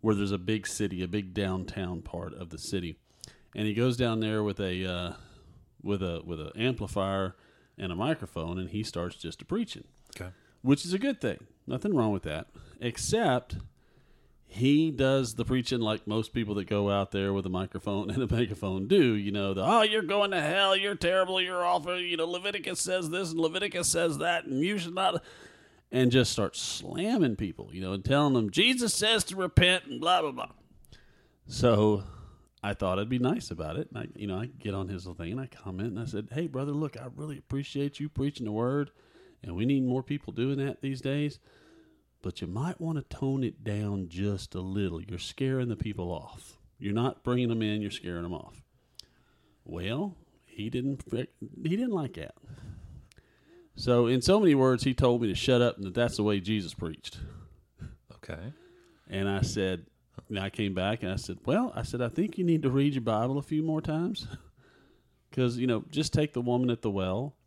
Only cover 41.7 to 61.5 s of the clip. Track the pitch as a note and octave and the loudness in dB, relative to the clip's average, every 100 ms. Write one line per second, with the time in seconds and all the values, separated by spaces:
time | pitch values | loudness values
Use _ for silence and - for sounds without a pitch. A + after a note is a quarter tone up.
41.7 | - - _ _ _ F#2 - F2 G2+ D#3+ | -20 -20 _ _ _ -8 -6 -6 -4 -4
42.7 | - E3 D#3 - - C3+ C3+ B2 - A2 | -4 -4 -4 -6 -4 -2 0 -2 -4 -4
43.7 | G#2 G#2 G2 F2 F2 G2+ G2 - F#2 F#2+ | -2 -2 -2 -4 -2 -2 -2 -6 -8 -4
44.7 | G2 F#2+ E2 F#2+ F2 - - C3 C3 B2 | -2 -2 -2 -8 -10 -10 -4 -2 0 -2
45.7 | A2 G#2+ G2 F2 D#2+ - - - - - | -2 -4 -4 -4 -6 -8 -18 -20 -20 -20
46.7 | _ G2 G#2+ B2+ - - B2 A#2+ A#2 G#2+ | _ -2 0 0 -2 0 2 2 2 0
47.7 | G#2+ G2+ - F2+ F2 E2+ F2 - - _ | 0 -2 -6 -6 -6 -6 -8 -10 -20 _
48.7 | _ _ - _ _ _ _ _ _ - | _ _ -20 _ _ _ _ _ _ -12
49.7 | E2+ F#2+ C3 G3 F3 _ _ _ - G#2+ | -6 -4 -2 -4 -8 _ _ _ -8 -4
50.7 | B2 C3+ C3+ - A#2 - _ A2+ - D#3+ | -2 -2 -4 -4 -4 -6 _ -14 -6 -2
51.7 | G3 B3+ F#3+ C3+ - C#2 - - - - | 0 0 0 -2 -6 -12 -14 -20 -16 -14
52.7 | - - - - - _ _ _ - - | -14 -16 -18 -20 -20 _ _ _ -20 -20
53.7 | - A#2 A#2+ A#2 B2+ D3 G3+ F#3+ C#3 C3 | -4 4 4 6 4 6 6 6 8 6
54.7 | B2 C#3 B2 C3 A#2+ A2+ F#2 - B2 A#2+ | 6 2 4 4 4 2 2 4 6 6
55.7 | - G2 F2+ A#2+ - G#2 G2+ F2+ G#2+ E2+ | 2 -4 0 0 2 2 2 2 -2 -2
56.7 | - E2 D#2 - - - - - - _ | -6 -8 -8 -14 -12 -12 -14 -20 -20 _
57.7 | _ - - _ - - D#2+ G#2+ D3+ - | _ -16 -16 _ -20 -12 -10 -10 -14 -20
58.7 | - _ _ - F#2+ G2 G2 - G#2+ F#2+ | -20 _ _ -8 -2 0 0 0 0 0
59.7 | F2+ - _ _ - - G2+ G2 - G#2 | -2 -8 _ _ -20 -8 -4 -4 -2 -2
60.7 | F#2 F#2+ A2+ F#2 F#2+ - F2+ - | 0 0 0 -4 -4 -6 -6 0